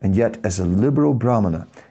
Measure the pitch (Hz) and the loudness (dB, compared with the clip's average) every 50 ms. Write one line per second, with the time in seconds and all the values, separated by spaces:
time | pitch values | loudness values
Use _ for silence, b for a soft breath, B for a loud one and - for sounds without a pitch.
0 | - 98 92 110 117 113 113 - - 107 90 95 92 87 90 98 117 143 143 143 | -2 0 2 2 2 0 -2 -4 -6 -4 -4 -2 -2 0 0 0 0 2 2 2
1 | 147 147 139 117 110 123 123 113 101 90 82 82 82 B B B B B | 2 2 0 0 0 0 2 2 0 0 -2 -4 -8 B B B B B